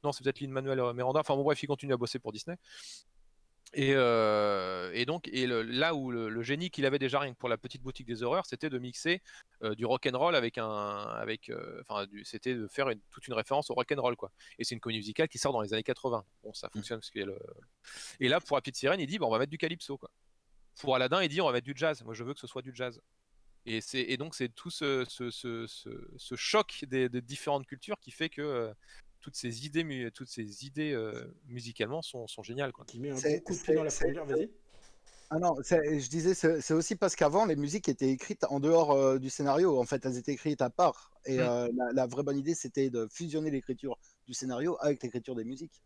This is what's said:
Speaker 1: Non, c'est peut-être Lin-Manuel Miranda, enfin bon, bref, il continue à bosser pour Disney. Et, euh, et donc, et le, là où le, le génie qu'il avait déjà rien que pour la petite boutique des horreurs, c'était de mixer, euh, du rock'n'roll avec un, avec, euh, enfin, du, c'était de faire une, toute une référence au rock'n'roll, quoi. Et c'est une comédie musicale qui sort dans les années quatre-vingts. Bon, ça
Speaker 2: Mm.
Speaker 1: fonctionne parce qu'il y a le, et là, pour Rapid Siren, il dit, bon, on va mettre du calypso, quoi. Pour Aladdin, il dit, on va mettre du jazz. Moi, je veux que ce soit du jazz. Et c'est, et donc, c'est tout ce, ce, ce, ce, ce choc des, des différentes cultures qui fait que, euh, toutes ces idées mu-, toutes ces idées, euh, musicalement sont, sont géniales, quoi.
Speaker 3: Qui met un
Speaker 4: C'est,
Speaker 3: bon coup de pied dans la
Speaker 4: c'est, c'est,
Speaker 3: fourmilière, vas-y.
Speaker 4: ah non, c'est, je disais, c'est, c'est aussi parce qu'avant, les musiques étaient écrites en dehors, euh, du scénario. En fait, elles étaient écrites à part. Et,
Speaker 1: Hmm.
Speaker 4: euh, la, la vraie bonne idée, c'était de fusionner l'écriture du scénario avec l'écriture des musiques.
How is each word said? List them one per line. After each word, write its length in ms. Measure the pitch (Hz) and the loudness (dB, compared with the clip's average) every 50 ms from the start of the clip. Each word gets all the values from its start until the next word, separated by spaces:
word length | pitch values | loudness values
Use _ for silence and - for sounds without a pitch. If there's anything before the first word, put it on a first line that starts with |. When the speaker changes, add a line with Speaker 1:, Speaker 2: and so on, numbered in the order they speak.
| - | -2
Speaker 1:
Non, 80 | 147 | -2
c'est 120 | 139 - 127 | -4 0 -2
peut-être 160 | 139 135 - | -2 -2 -2
Lin-Manuel 400 | 143 135 131 135 135 135 135 131 123 120 120 | -6 -4 -4 -4 -2 0 0 2 2 0 0
Miranda, 260 | 120 123 127 131 156 | 0 -2 2 2 2
enfin 140 | 151 - 147 | 2 2 2
bon, 80 | 139 139 | 2 4
bref, 180 | 143 143 - | 2 2 2
il 40 | - 139 | 0 -4
continue 240 | 143 - - 139 | -4 -4 0 0
à 40 | 131 | 0
bosser 220 | 120 120 117 - 113 | 0 0 -2 -4 -6
pour 140 | _ 110 | _ -6
Disney. 240 | 107 107 - - 175 175 _ - - - - - - - - _ _ - - - _ _ _ _ _ _ _ - - | -8 -8 -8 -10 -10 -12 _ -20 -20 -18 -16 -16 -16 -18 -20 _ _ -20 -20 -20 _ _ _ _ _ _ _ -10 -2
Et, 180 | 143 139 135 139 | 0 2 4 6
euh, 960 | 135 127 120 117 113 110 107 107 104 104 104 101 98 92 92 92 90 90 92 | 6 6 6 6 6 6 6 6 6 4 4 4 2 0 -2 -2 -4 -4 -4
et 140 | 85 113 123 | -2 -2 0
donc, 220 | 127 160 175 - - | 0 -2 -4 -4 -4
et 140 | - 131 127 | -2 0 2
le, 160 | 123 123 113 | 2 2 0
là 320 | 110 113 123 127 151 165 165 | 0 0 0 2 2 2 2
où 160 | 147 135 127 | 0 -2 -2
le, 180 | 120 117 113 107 | -2 -2 -2 -2
le 140 | 110 117 | -2 -4
génie 260 | 117 117 143 151 175 180 | -2 -2 -2 -2 -2 -6
qu'il 160 | - - 135 | -2 0 2
avait 140 | 135 135 143 | 2 2 2
déjà 200 | 131 127 120 139 | 0 0 0 0
rien 120 | 143 135 | 0 -2
que 60 | 123 _ | -6 _
pour 100 | - 123 | -2 -2
la 80 | 117 | -2
petite 240 | 110 - 123 - 131 | -2 -4 -12 -12 -10
boutique 240 | 127 131 131 - 135 | -10 -10 -10 -10 -8
des 160 | 113 120 107 | -8 -6 -2
horreurs, 220 | 120 120 143 185 180 | 0 0 0 0 0
c'était 240 | - - - - 156 | -4 -8 -6 -6 -4
de 100 | 135 123 | -4 -4
mixer, 440 | 123 123 120 - - 165 175 190 _ - - - - _ _ _ | -6 -6 -10 -4 0 0 0 0 _ -14 -20 -20 -20 _ _ _
euh, 120 | - 110 107 | -4 -4 -2
du 120 | 110 117 | -2 2
rock'n'roll 500 | 113 127 131 - 139 123 127 147 170 175 | 2 2 2 2 0 0 2 2 4 4
avec 220 | 143 117 117 - 120 | 4 2 2 -2 -2
un, 80 | 113 110 | -4 -2
avec, 800 | 107 104 104 101 101 101 104 113 113 113 110 110 110 110 - - | -2 -2 -2 -4 -4 -6 -6 -6 -6 -6 -4 -4 -6 -6 -6 -10
euh, 320 | 117 - - - - - | -10 -10 -10 -10 -14 -14
enfin, 240 | - - 107 101 101 | -10 -6 -4 -4 -4
du, 160 | 101 101 104 - | -4 -8 -14 -14
c'était 300 | - - 107 - 127 127 | -12 -12 -6 -4 -2 -2
de 140 | 120 107 101 | -2 -4 -6
faire 220 | - - 139 135 | -2 -2 0 0
une, 100 | 113 104 - _ | 0 -4 -6 _
toute 160 | - - - - | -20 -18 -10 -4
une 40 | |
référence 380 | 123 110 107 - 135 147 147 - | -2 -2 0 0 0 -2 0 0
au 40 | 120 | -2
rock'n'roll, 400 | 123 123 - 147 143 120 123 120 | -2 0 0 0 2 2 0 0
quoi. 140 | - - 95 _ _ - - - - | 0 -6 -12 _ _ -20 -20 -10 -6
Et 60 | 117 | -6
c'est 100 | - 123 | -4 -4
une 60 | 113 | -4
comédie 180 | - 117 113 110 | -4 -4 -4 -4
musicale 300 | 104 107 107 - 160 156 | -4 -4 0 0 0 0
qui 100 | - - | 0 -2
sort 160 | - 143 135 | 0 2 2
dans 80 | 117 | 2
les 100 | 107 98 | 2 2
années 100 | 107 110 | 0 0
quatre-vingts. 420 | 110 - 127 - - 131 120 110 101 _ _ _ | 2 0 -2 0 0 0 0 0 -4 _ _ _
Bon, 100 | _ 110 | _ -16
ça 140 | 107 - - 101 | -14 -12 -12 -8
Speaker 2:
Mm. 20 | |
Speaker 1:
fonctionne 260 | - 107 101 - 120 110 | -8 -8 -6 -6 -8 -8
parce 120 | - - | -8 -10
qu'il 120 | _ 110 | _ -6
y 20 | 98 | -4
a 40 | 98 | -4
le, 100 | 95 - - - - - - _ _ _ _ - - - - - - - | -6 -10 -12 -14 -16 -18 -20 _ _ _ _ -18 -16 -14 -14 -14 -4 0
et 80 | 135 123 | 2 4
là, 120 | 143 175 | 4 2
pour 160 | - - 147 135 | 2 2 0 0
Rapid 180 | - - 131 | 0 -2 -8
Siren, 240 | - - 135 175 202 | 0 2 2 2 2
il 60 | 160 | 0
dit, 120 | 135 175 214 | -2 -2 0
bon, 100 | 160 117 | 2 2
on 20 | |
va 80 | 110 110 | 4 2
mettre 120 | 131 143 | 2 0
du 80 | 151 151 | 0 -4
calypso, 380 | - 160 170 170 - - 143 | -4 -4 -4 -6 -8 -10 -10
quoi. 140 | - - - _ _ _ _ _ _ _ _ _ - - _ _ - | -10 -10 -18 _ _ _ _ _ _ _ _ _ -20 -20 _ _ -6
Pour 140 | - 139 131 | 0 2 4
Aladdin, 280 | 127 127 127 147 190 | 4 4 4 4 4
il 60 | 190 160 | 2 2
dit, 100 | 139 170 | 2 2
on 60 | 185 | 2
va 60 | 147 | 4
mettre 140 | 123 123 120 | 2 2 0
du 80 | 127 139 | -2 -4
jazz. 280 | 127 156 160 151 - | 0 0 0 0 -2
Moi, 100 | 120 113 | -6 -12
je 120 | 113 107 120 | -10 -8 -8
veux 100 | 123 135 | -8 -8
que 60 | - | -10
ce 60 | - | -10
soit 160 | 120 - 131 | -10 -10 -10
du 100 | 123 131 127 | -10 -10 -8
jazz. 260 | 117 127 123 113 - _ _ _ _ _ _ _ _ _ - - _ _ | -6 -8 -8 -8 -10 _ _ _ _ _ _ _ _ _ -20 -20 _ _
Et 160 | 120 113 113 | -4 -4 -4
c'est, 200 | 107 - - 131 | -4 -2 -2 -2
et 160 | 123 107 131 123 | 0 0 0 -2
donc, 160 | 143 165 - | -2 -8 -4
c'est 140 | - 131 120 - | -4 -4 -4 -4
tout 160 | - - 175 | -8 -12 -10
ce, 340 | - - 160 143 135 131 127 120 | -6 -2 0 0 2 0 0 -4
ce, 220 | - - 127 120 | -6 -8 -8 -8
ce, 360 | - - - 123 117 113 113 | -8 -8 -8 -8 -6 -6 -8
ce, 220 | 110 - - - 110 113 117 113 - - | -10 -12 -14 -14 -12 -12 -12 -14 -16 -18
ce 180 | 135 - - 127 | -18 -12 -10 -8
choc 500 | 120 - - - 214 208 - - - - 135 | -4 -2 2 4 4 4 2 -4 -12 -8 -2
des, 200 | 127 131 127 123 | 0 0 0 2
des 140 | 120 123 | 0 -4
différentes 440 | 120 117 139 - - 151 143 139 131 | -6 -6 -12 -8 -2 0 0 -2 -2
cultures 320 | _ 139 127 - - 208 - | _ -14 -16 -8 -8 -8 -8
qui 100 | _ - | _ -20
fait 180 | - - 160 160 | -8 -6 -6 -6
que, 140 | - - | -4 -6
euh, 320 | 147 151 139 120 117 110 107 _ - - - - - - - _ | -6 -4 -2 -2 -4 -4 -8 _ -20 -20 -20 -20 -20 -20 -20 _
toutes 140 | - 147 - | -18 -12 -12
ces 280 | - - 123 113 113 135 | -8 -6 -6 -6 -6 -10
idées 200 | 151 143 160 165 | -4 -2 -2 -2
mu-, 280 | 156 139 131 123 117 | -2 -4 -6 -6 -6
toutes 160 | 110 - 135 123 | -8 -10 -14 -12
ces 380 | - - 110 104 101 - 135 | -8 -8 -8 -8 -10 -12 -14
idées, 260 | 139 135 151 156 151 | -10 -6 -4 -2 -2
euh, 400 | 143 120 110 107 107 120 120 - - - _ | 0 -2 -2 -4 -6 -8 -10 -12 -16 -20 _
musicalement 560 | 135 120 123 113 120 113 - 113 107 135 160 | -12 -12 -10 -10 -10 -2 -2 -2 -2 -2 -6
sont, 240 | 160 - - 127 117 | -6 -8 -10 -10 -10
sont 160 | 107 - - | -10 -12 -14
géniales, 300 | 104 - 117 131 143 135 | -12 -10 -6 -4 -4 -4
quoi. 120 | 120 - 120 | -6 -10 -18
Speaker 3:
Qui 160 | - - 117 | -16 -10 -8
met 100 | 127 143 | -6 -6
un 60 | 139 | -6
Speaker 4:
C'est, 220 | 131 - 147 151 175 | 0 2 2 2 2
Speaker 3:
bon 60 | - | 0
coup 100 | - 185 | -4 -6
de 80 | - | -6
pied 120 | - - 156 | 2 2 4
dans 100 | 156 156 | 4 4
la 60 | 151 | 0
Speaker 4:
c'est, 180 | - - 165 165 | 2 2 2 2
c'est, 60 | - | 2
Speaker 3:
fourmilière, 220 | 170 156 139 139 | 0 -2 0 2
vas-y. 140 | 156 202 226 - - - - - - - - - - _ - - - - - | 0 0 0 -6 -16 -20 -20 -20 -20 -20 -20 -20 -20 _ -20 -20 -20 -10 -2
Speaker 4:
ah 80 | 156 160 | -2 2
non, 160 | 175 175 156 131 | 4 4 2 2
c'est, 380 | 131 - 180 160 151 147 156 147 | 2 4 4 6 6 4 2 0
je 100 | 131 120 | 0 -2
disais, 240 | 139 165 160 180 190 | -2 0 2 2 2
c'est, 260 | - - 160 165 156 | 6 4 4 4 4
c'est 140 | 135 - 160 | 2 2 2
aussi 220 | 160 165 - 226 | 2 2 2 0
parce 200 | 175 - 185 - | 2 2 0 2
qu'avant, 300 | - 165 147 147 196 226 | 4 4 6 6 6 4
les 100 | 208 160 | 4 4
musiques 320 | 143 143 143 156 175 - - | 2 0 0 -2 0 0 0
étaient 220 | 135 - 135 131 | 0 2 4 2
écrites 340 | 135 127 - - 202 - - - | 2 2 -2 -8 -2 -2 0 0
en 100 | 139 139 | 0 2
dehors, 300 | 139 151 165 170 160 147 | 4 6 6 6 8 8
euh, 280 | 143 139 135 135 131 135 | 6 6 8 6 6 4
du 120 | 131 131 | 0 -4
scénario. 500 | - - 143 139 135 151 180 185 147 127 | -4 0 2 4 6 6 6 6 6 4
En 60 | 120 | 2
fait, 180 | - 147 131 - | 2 0 -2 0
elles 140 | 135 123 123 | -2 -4 -2
étaient 140 | 120 - | -2 -4
écrites 280 | 139 123 - 156 147 - | -4 -2 0 -2 2 2
à 80 | 135 123 | 0 0
part. 440 | - - 180 160 - - - - _ - _ | 4 4 4 4 4 2 -12 -20 _ -12 _
Et, 140 | - 135 127 | 0 2 4
Speaker 1:
Hmm. 20 | |
Speaker 4:
euh, 280 | 127 123 120 123 123 120 120 | 4 4 4 2 2 0 0
la, 160 | 127 123 120 | 0 0 2
la 140 | 123 135 127 | 2 2 2
vraie 180 | 120 123 131 143 | 2 0 -2 -2
bonne 120 | 139 139 139 | 0 0 0
idée, 160 | 135 151 170 | 0 0 -2
c'était 360 | - - 131 - 143 135 135 | -2 -4 -4 0 0 0 2
de 180 | 120 120 113 107 | 2 -2 -4 -4
fusionner 400 | - - 170 165 147 156 156 156 | -6 -8 -6 -2 -2 -2 0 0
l'écriture 460 | 143 135 - - 127 113 - 135 120 _ _ _ _ _ _ | -2 -2 -2 -4 -6 -6 -4 -8 -8 _ _ _ _ _ _
du 80 | - 123 | -12 -8
scénario 420 | - 131 131 123 120 147 170 170 - | -6 -4 -4 -2 -2 0 -2 -2 2
avec 220 | - 151 143 - | 2 2 2 2
l'écriture 320 | - 123 113 123 113 - 131 | -2 -4 -4 -6 -6 -4 -6
des 80 | 117 110 | -6 -6
musiques. 380 | 117 135 131 160 156 _ - _ | -6 -8 -8 -10 -14 _ -20 _